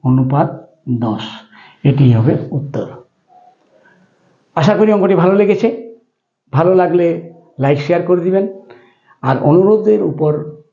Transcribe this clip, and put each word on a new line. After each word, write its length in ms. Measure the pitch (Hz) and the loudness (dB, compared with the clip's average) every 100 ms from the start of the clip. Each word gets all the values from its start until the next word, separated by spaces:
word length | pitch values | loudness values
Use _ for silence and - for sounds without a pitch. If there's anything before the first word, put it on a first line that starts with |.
| 131 | 2
অনুপাত 400 | 131 131 139 - - - _ - 117 | 0 0 0 -2 -6 -18 _ -8 -4
দশ। 200 | 113 104 - - - - - _ 139 | -4 -6 -10 -16 -20 -20 -20 _ 0
এটি 160 | 139 131 113 | 4 4 4
হবে 160 | 120 165 - 139 | 2 -2 -4 -8
উত্তর। 280 | - - 98 - _ _ _ _ _ _ _ _ _ _ _ _ _ _ _ - | -8 -10 -10 -14 _ _ _ _ _ _ _ _ _ _ _ _ _ _ _ -2
আশা 180 | 151 196 | 0 2
করি 120 | 214 | 2
অঙ্কটি 220 | 208 190 185 | 2 2 2
ভালো 120 | 180 196 | 2 2
লেগেছে। 280 | 202 214 220 - - - _ _ _ _ _ | 2 2 0 -4 -14 -20 _ _ _ _ _
ভালো 200 | 135 170 | 0 2
লাগলে 320 | 185 175 175 170 165 - - _ - | 2 2 2 0 -2 -10 -20 _ -4
লাইক, 160 | 135 147 143 | 0 0 0
শেয়ার 160 | 175 175 | -2 0
করে 120 | 180 170 | 0 0
দিবেন। 180 | 190 202 - - - _ _ _ _ | -2 -2 -8 -20 -20 _ _ _ _
আর 140 | 131 131 147 | -4 0 2
অনুরোধের 520 | 170 190 214 208 208 180 | 4 4 2 2 0 -2
উপর 220 | 131 151 151 - - _ | -2 -2 -2 -8 -16 _